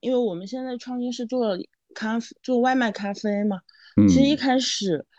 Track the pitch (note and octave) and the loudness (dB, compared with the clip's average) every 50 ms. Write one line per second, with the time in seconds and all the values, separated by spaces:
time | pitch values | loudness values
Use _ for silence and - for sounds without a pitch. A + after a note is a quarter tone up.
0 | - A#3 B3+ B3 B3 G#3+ F3 E3+ F#3 G3 B3+ C4 B3+ C4 B3 A#3 - B3 B3 B3 | -4 -2 0 0 0 0 -2 -4 -8 -10 -10 -8 -8 -8 -8 -10 -10 -8 -8 -6
1 | A#3+ B3+ A#3+ A#3+ B3 A3 B3+ B3+ A#3 G#3+ F#3+ F3 - - _ _ _ _ - - | -6 -6 -6 -6 -6 -4 -2 -2 0 0 -2 -4 -6 -10 _ _ _ _ -12 -8
2 | A3 A3 A3+ A#3 A3+ - - _ - - B3+ A#3+ A#3+ B3+ C4 C4 B3 G#3+ G3+ - | -4 -4 -2 -4 -4 -6 -12 _ -6 -2 0 2 2 2 2 2 0 0 -2 -4
3 | G3+ G3+ G3+ G3 - G#3+ G3+ G3+ G#3 G#3+ G3 F3+ - _ _ _ - - - - | -6 -8 -6 -4 -2 -2 0 0 0 -2 -2 -4 -8 _ _ _ -20 -4 2 4
4 | G#3 G3+ - C4 C4+ C#4 D4+ C#4+ B3+ C#4 B3+ C4+ B3 - - - G3+ F#3+ E3 C#3 | 6 6 8 6 6 4 2 2 2 2 2 2 0 -2 -4 -4 -2 -2 -2 -2
5 | - _ _ | -4 _ _